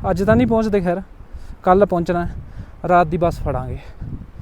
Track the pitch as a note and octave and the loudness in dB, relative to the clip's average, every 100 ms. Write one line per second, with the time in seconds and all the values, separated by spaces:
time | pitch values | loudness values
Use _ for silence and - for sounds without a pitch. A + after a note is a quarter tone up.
0 | G3 F3+ G3 A3+ B3 A3+ A3 G3+ F3+ F3+ | -2 0 4 4 4 2 2 0 0 -2
1 | F#3+ - - - - - - F#3 G3+ F3+ | -6 -18 -18 -16 -14 -4 4 4 4 2
2 | E3+ F3 E3+ - - - - - E3+ F3 | 0 -2 -4 -8 -12 -14 -16 -10 2 4
3 | E3+ E3+ E3+ - D#3+ C3 B2+ C3 - - | 4 0 0 -2 -4 -4 -6 -10 -12 -14
4 | - - - - | -12 -12 -14 -16